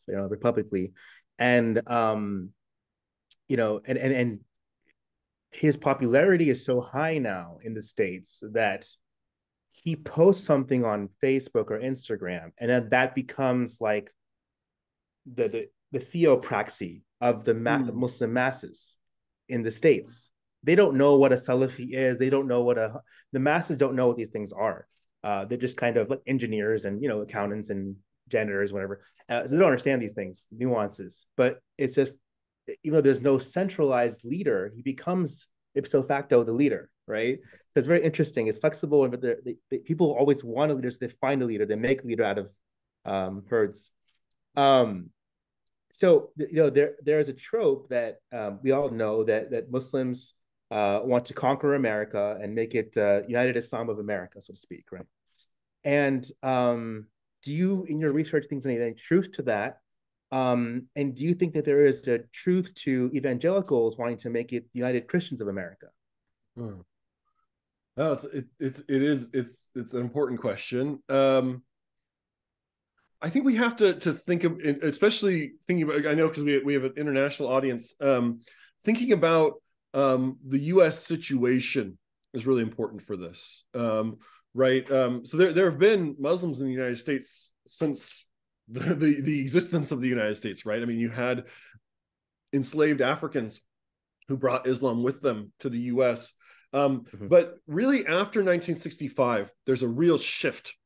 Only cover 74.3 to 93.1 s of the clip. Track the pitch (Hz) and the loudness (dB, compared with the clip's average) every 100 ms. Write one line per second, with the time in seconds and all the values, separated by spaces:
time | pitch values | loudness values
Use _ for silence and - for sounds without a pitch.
74.3 | 175 175 165 156 143 156 143 208 220 202 | 0 0 0 -2 0 -2 2 2 2 0
75.3 | 170 139 - - 180 151 147 147 156 160 | 0 -4 -8 -2 0 0 0 0 2 2
76.3 | 156 147 139 139 143 131 143 147 135 143 | 0 0 2 2 0 -2 -4 -2 0 0
77.3 | - 131 131 135 120 - - 139 123 120 | -2 -2 0 0 -4 -8 -2 2 2 0
78.3 | 117 - _ _ _ 214 233 247 190 165 | -4 -12 _ _ _ -2 0 2 2 4
79.3 | 165 156 - _ _ _ 139 135 127 131 | 4 4 0 _ _ _ 0 2 2 0
80.3 | 127 131 139 151 185 160 160 - 165 - | -6 -4 -2 4 6 6 4 -4 -6 -2
81.3 | 135 123 127 - 135 98 90 _ _ _ | 0 2 2 0 -4 -4 -10 _ _ _
82.3 | 123 123 127 110 - 110 104 - 95 87 | -6 0 0 0 -4 -8 -8 -10 -10 -10
83.3 | - - - _ 123 117 110 110 107 _ | -16 -20 -20 _ -4 -2 0 -2 -8 _
84.3 | _ _ 117 131 131 131 135 123 123 120 | _ _ 2 2 2 2 2 2 -2 -4
85.3 | 156 185 160 185 143 202 208 156 139 139 | 2 4 4 2 4 4 4 0 -4 -2
86.3 | 180 175 127 135 131 123 120 - 135 - | -2 -2 -4 -4 -4 -4 -6 -6 -6 -6
87.3 | - - _ - - 156 135 - - - | -14 -16 _ -18 -6 -4 -4 -10 -14 -18
88.3 | _ _ _ - 120 156 151 151 143 139 | _ _ _ -14 -6 -4 2 2 2 0
89.3 | 147 135 165 175 170 139 135 127 120 107 | -2 0 0 0 -2 -2 -2 -2 0 -2
90.3 | 104 107 95 107 110 120 113 117 117 123 | -4 -8 -8 -6 -4 -4 -4 -4 -2 -4
91.3 | 123 - - - - _ _ _ _ _ | -4 -8 -20 -20 -20 _ _ _ _ _
92.3 | _ _ 139 131 156 151 139 127 | _ _ -4 -2 0 0 2 0